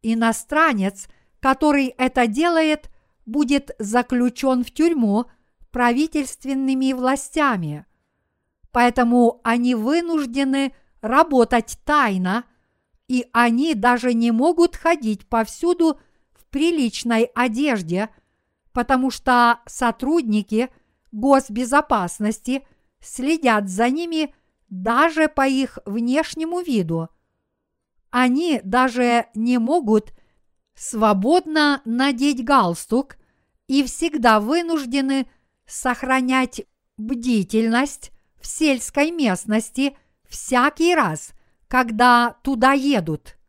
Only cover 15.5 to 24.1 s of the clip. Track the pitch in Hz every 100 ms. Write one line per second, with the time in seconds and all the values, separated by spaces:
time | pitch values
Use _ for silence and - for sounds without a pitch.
15.5 | - 339 349 330 294 _ _ _ _ _
16.5 | 277 320 339 240 - 233 226 233 - 247
17.5 | 220 294 226 160 175 220 _ _ _ _
18.5 | _ _ - 233 262 262 - - 247 240
19.5 | 240 - - 240 226 254 339 240 214 196
20.5 | 214 247 _ _ _ _ 214 262 269 262
21.5 | 214 247 285 294 233 175 - 214 220 -
22.5 | 262 - _ _ _ - - 262 320 269
23.5 | 214 202 185 240 285 339